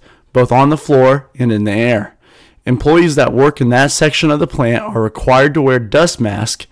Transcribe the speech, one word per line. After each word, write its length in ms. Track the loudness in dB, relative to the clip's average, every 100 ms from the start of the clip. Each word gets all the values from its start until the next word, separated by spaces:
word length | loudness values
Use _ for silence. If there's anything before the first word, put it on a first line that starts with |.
| _ _ _
both 180 | -2 2
on 180 | 2 2
the 80 | 0
floor 520 | 2 4 4 2 -4 -4
and 100 | -2
in 140 | 0
the 80 | -2
air. 460 | 0 0 0 -4 _ _ _ _ _ -4
Employees 500 | -2 2 2 2 0
that 160 | 0
work 300 | 2 0 0
in 80 | 0
that 220 | 0 0
section 380 | 0 -2 0 -2
of 100 | -2
the 80 | -4
plant 360 | -4 -2 -4
are 180 | -4 -4
required 520 | -4 -4 0 2 2
to 80 | 0
wear 180 | 0 -2
dust 400 | 0 0 0 -2
masks, 480 | -6 -6 -8 -8 -14